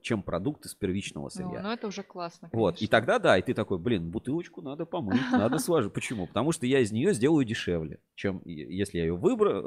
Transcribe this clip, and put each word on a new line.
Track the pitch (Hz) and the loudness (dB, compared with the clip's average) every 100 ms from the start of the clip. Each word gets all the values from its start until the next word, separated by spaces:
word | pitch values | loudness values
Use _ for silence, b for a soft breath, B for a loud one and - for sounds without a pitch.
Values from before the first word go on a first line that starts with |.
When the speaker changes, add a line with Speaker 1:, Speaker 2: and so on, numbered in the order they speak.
Speaker 1:
чем | - 110 | -4 -4
продукт | - 85 104 151 - | -2 -4 -2 -6 -12
из | |
первичного | - 98 95 - 80 | -4 -2 -2 -4 -8
Speaker 2:
Ну, | 69 | -10
Speaker 1:
сырья. | 185 180 180 | -8 -8 -6
Speaker 2:
ну, | 196 | -6
это | 240 214 | -6 -8
уже | 190 | -10
классно, | - 180 170 - 170 | -12 -10 -10 -12 -6
Speaker 1:
Вот. | 110 95 | 2 2
И | - 107 | 2 2
Speaker 2:
конечно. | 113 | 4
Speaker 1:
тогда, | 127 233 | 4 4
да, | 165 98 | 6 4
и | |
ты | 113 | 4
такой: | 120 104 92 | -2 -2 -2
"Блин, | 101 101 82 | 0 0 -2
бутылочку | 107 123 165 - - | -6 -4 -4 -6 -12
надо | 131 151 - | -12 -10 -6
помыть, | 349 101 127 254 | -4 0 0 2
надо | 247 202 160 | 2 2 2
Speaker 2:
<laughs> | |
Speaker 1:
сложить". | - 165 101 | 2 2 2
Почему? | - - 113 85 | -2 -6 -4 -4
Потому | 98 143 | 0 0
что | 160 123 | 0 2
я | 135 | 4
из | 104 | 4
неё | 110 180 | 2 2
сделаю | 143 135 160 117 | 4 4 4 2
дешевле, | 110 - 85 78 - _ | 0 0 -2 -2 -10 _
чем | - 101 92 | -6 -4 -4
и, | - | -8
если | 76 65 92 98 85 | -10 -6 -4 -2 0
я | |
её | 82 87 | 0 2
выбро-, | 160 220 202 98 | 2 2 0 -2